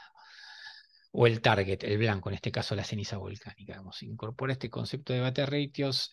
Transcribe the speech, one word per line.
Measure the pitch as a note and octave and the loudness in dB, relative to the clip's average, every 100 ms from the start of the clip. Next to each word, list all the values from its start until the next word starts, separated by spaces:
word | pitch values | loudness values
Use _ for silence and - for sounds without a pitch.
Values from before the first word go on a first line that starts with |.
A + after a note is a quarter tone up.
| - - - - - - - - - _ _ | -20 -20 -20 -20 -18 -16 -16 -18 -20 _ _
o | - A#2+ | 6 8
el | A2+ | 8
target, | B2 G#2 F#2+ F#2+ | 6 6 4 0
el | - G#2 | 0 2
blanco, | A2+ F#2+ G2+ | 4 2 -2
en | F#2+ | -4
este | G#2+ | -2
caso | G#2+ - | -2 -2
la | G2+ | -2
ceniza | - G#2 G2+ G2+ | -2 -4 -4 -6
volcánica, | F#2+ G2 G2+ - G2+ | -8 -10 -14 -16 -14
digamos. | G2 F#2 - | -14 -14 -12
Incorpora | A#2 A2 A2 B2+ C3+ | -10 -8 -8 -4 -2
este | C3 A#2 | -2 -4
concepto | B2+ A2+ C3 - | -6 -6 -6 -2
de | B2 | 0
Bater | B2+ C3 C#3 | 2 2 0
Ratios, | D3 C#3+ - C#3 C3 - | 0 0 0 0 0 -2